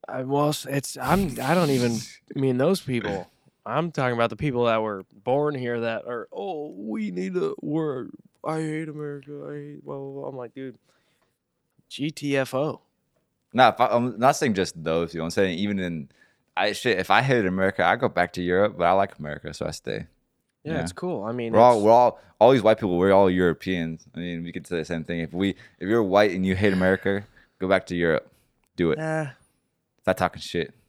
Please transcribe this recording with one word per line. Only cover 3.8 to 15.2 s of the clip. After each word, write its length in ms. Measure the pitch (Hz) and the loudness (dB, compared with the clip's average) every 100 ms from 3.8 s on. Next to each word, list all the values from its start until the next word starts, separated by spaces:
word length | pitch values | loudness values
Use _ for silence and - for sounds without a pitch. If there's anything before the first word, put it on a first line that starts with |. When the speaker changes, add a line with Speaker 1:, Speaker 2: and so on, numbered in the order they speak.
| 170 | -4
Speaker 1:
talking 220 | 151 127 | -2 -2
about 160 | 117 117 | 0 -2
the 60 | 107 | 0
people 280 | 151 123 120 | -4 0 2
that 140 | 113 | 2
were 240 | 110 98 92 110 | -2 -6 -12 -12
born 300 | 110 135 147 | -2 0 0
here 260 | 143 123 120 | -4 -6 -4
that 260 | 113 113 - | -4 -6 -8
are, 220 | 120 101 | -10 -10
"Oh, 400 | 180 196 160 147 | -10 -8 -8 -10
we 360 | 180 214 214 214 | -12 -8 -6 -6
need 240 | 180 190 | -6 -6
to, 200 | 180 165 - | -4 -4 -6
we're, 460 | - 156 156 127 - - _ _ | -4 -4 -4 -6 -10 -16 _ _
I 180 | - 160 | -6 -6
hate 280 | 156 156 160 | -6 -6 -8
America. 580 | 151 147 143 139 147 143 | -10 -12 -14 -16 -16 -14
I 60 | |
hate 320 | 147 147 147 | -14 -14 -18
blah, 140 | 143 139 | -14 -12
blah, 140 | 139 139 | -12 -12
blah." 60 | 139 | -12
I'm 60 | 135 | -12
like, 180 | 120 | -14
"Dude, 240 | 135 131 113 _ _ _ _ _ _ _ _ _ _ _ | -12 -14 -16 _ _ _ _ _ _ _ _ _ _ _
G 200 | - 147 | -8 -8
T 240 | 151 147 139 | -6 -2 -2
F 160 | 131 | 0
O." 260 | 131 151 - _ _ _ _ _ _ _ | -2 -2 -6 _ _ _ _ _ _ _
Speaker 2:
Nah, 160 | 110 123 | 4 4
if 120 | 107 | 6
I, 80 | 123 | 2
I'm 300 | 117 123 101 | 2 0 2
not 180 | 123 147 | 2 2
saying 180 | 143 | 0
just 280 | 98 90 82 | 0 -2 -4
those 300 | 78 82 85 | -2 -2 -2
people. 120 | 82 | -4